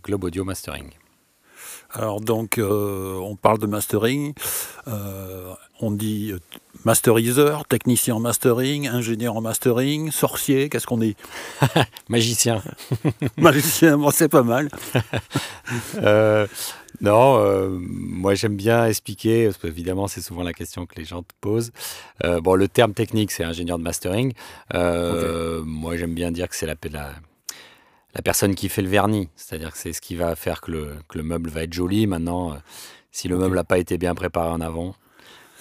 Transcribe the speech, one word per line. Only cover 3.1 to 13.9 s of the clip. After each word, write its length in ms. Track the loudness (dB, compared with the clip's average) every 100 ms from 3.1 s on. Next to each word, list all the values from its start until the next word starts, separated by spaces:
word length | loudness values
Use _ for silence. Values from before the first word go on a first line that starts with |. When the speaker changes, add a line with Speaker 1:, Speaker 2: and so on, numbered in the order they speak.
| -8
Speaker 2:
on 200 | -8 4
parle 220 | 4 6
de 80 | 2
mastering, 680 | -2 0 2 2 0 -4 -8 -8 -8 -8 -14 -12
euh, 640 | -10 -10 -12 -12 -12 -14 -16 _ -6
on 120 | -4
dit, 400 | -2 -2 -4 -4
euh, 60 | -8 -10 -20 _ -2
masteriseur, 840 | 2 4 6 6 4 4 4 2 -2
technicien 500 | 0 2 2 2 0
en 40 |
mastering, 680 | 0 2 2 2 2 -2 -2
ingénieur 480 | -2 -2 -2 -4 -4
en 60 |
mastering, 680 | -4 0 2 2 2 0 -2
sorcier, 580 | -2 -2 0 2 2 2
qu'est-ce 160 | -2 -2
qu'on 100 | 0
dit ? 180 | 0 -2 -10 -14 -12 0
Speaker 1:
<laughs> 480 | 2 4 0 -4 -2
Magicien. 520 | 2 2 2 0 0 -4 -12 -6 -2
Speaker 2:
<laughs> 360 | -2 -2 -4 4
Magicien, 600 | 6 6 2 4 6